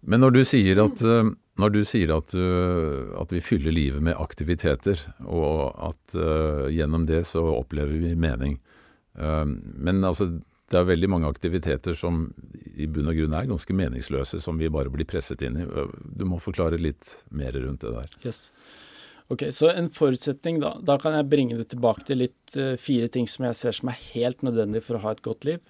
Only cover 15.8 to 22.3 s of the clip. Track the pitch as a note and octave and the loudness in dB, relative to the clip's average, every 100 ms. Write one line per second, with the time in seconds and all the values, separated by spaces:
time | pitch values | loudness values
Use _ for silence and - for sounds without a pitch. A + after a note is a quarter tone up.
15.8 | D2 - - - F#2+ F2 - - E2+ E2+ | -8 -10 -14 -6 -4 -4 -4 -2 0 0
16.8 | E2 C#2 - - - D2 C2 C2 B1+ C#2 | -2 -4 -12 -18 -12 -8 -6 -6 -6 -6
17.8 | A1+ A#1 B1 - - - - _ - - | -8 -8 -10 -12 -12 -12 -16 _ -20 -20
18.8 | - - - - - B2+ C#3+ C3+ D#3+ F3+ | -20 -20 -20 -20 -10 -6 -6 2 4 4
19.8 | E3+ - D3 B2+ - C#3 E3+ E3 C#3 - | -2 2 2 2 -2 -4 -2 -2 -2 -2
20.8 | - C#3+ D#3 D#3 C#3+ D3 B2 A#2 A#2 B2 | 2 2 2 0 2 2 2 -2 -6 0
21.8 | A#2+ G#2+ - C3 B2 | 2 2 -2 -2 -2